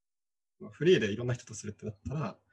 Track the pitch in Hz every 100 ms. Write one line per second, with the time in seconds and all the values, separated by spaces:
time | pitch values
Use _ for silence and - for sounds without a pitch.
0 | _ _ _ _ _ - 104 - 165 175
1 | 104 107 123 123 - 110 104 - 110 -
2 | 92 151 135 - _